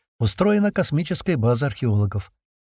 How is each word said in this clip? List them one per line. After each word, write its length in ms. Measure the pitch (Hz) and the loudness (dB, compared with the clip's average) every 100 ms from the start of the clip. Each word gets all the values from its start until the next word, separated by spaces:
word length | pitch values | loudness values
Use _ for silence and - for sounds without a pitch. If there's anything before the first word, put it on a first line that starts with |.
| _ - | _ -4
устроена 520 | 110 - 196 208 208 | -2 2 2 2 2
космическая 640 | 190 170 147 170 180 - 156 | 0 0 -2 -2 -4 -2 0
база 300 | 113 120 139 | 2 0 -2
археологов. 680 | - 123 104 101 104 - _ _ _ | -2 0 0 0 -2 -8 _ _ _